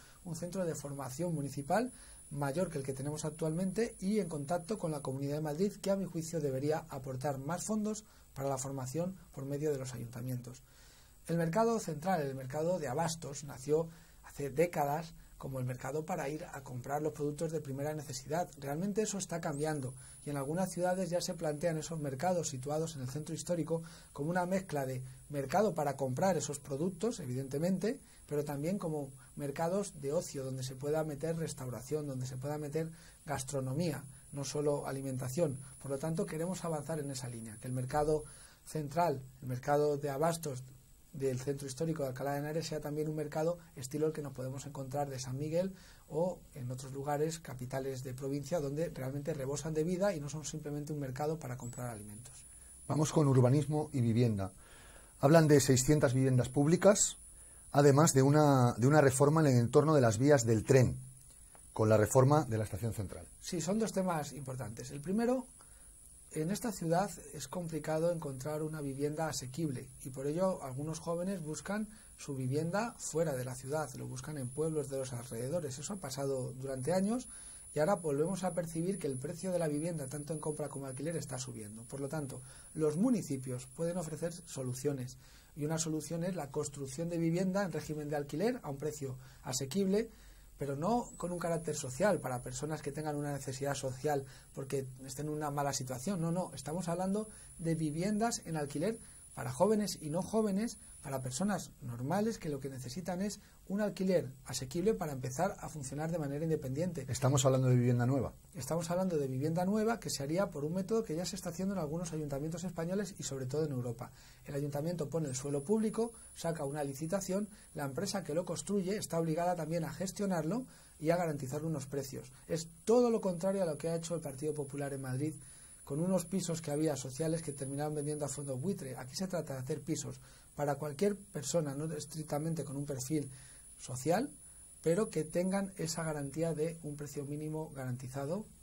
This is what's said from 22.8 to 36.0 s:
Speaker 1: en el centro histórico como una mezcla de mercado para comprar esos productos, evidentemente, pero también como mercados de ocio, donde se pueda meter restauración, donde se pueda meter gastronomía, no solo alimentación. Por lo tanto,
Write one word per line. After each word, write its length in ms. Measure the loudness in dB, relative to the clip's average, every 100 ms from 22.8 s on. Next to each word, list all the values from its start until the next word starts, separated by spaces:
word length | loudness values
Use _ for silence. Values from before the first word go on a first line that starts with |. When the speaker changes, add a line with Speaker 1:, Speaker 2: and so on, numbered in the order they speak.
| -2 -4
Speaker 1:
en 80 |
el 60 | -6
centro 260 | -6 -6 -6
histórico 480 | -2 -2 0 -2 -4 -16 -16
como 180 | -6 -2
una 140 | 0 0
mezcla 380 | 0 0 -2 -2
de 180 | -4 -8 -14 -8
mercado 460 | -6 0 2 2 2
para 200 | 0 0
comprar 420 | -2 2 2 2
esos 200 | 0 -6
productos, 640 | -4 -2 -2 0 -4 -2
evidentemente, 800 | -4 -4 -2 0 2 2 0 -2 -10 -20 -4
pero 160 | -2
también 360 | -2 -2 0 0
como 320 | -2 -2 -4 -10 -16 -6
mercados 680 | -6 -2 0 0 -2 -6
de 120 | -2
ocio, 300 | -2 -2 -6
donde 200 | -6 -6
se 120 | -6 -4
pueda 280 | 0 0
meter 320 | 0 -2 -2 -2
restauración, 680 | -4 -6 -6 -8 -4 -4 -2
donde 180 | -4 -4
se 120 | -6
pueda 200 | -4 -4
meter 320 | -2 -2 -4 -6 -20 -18 -6
gastronomía, 800 | -6 -2 -2 0 0 0 -2 -8 -18 -12
no 140 | -8 -4
solo 420 | 0 2 2 -2
alimentación. 680 | -4 -4 -4 -2 0 0 0 -10 -12
Por 100 | -6
lo 80 |
tanto, 260 | -2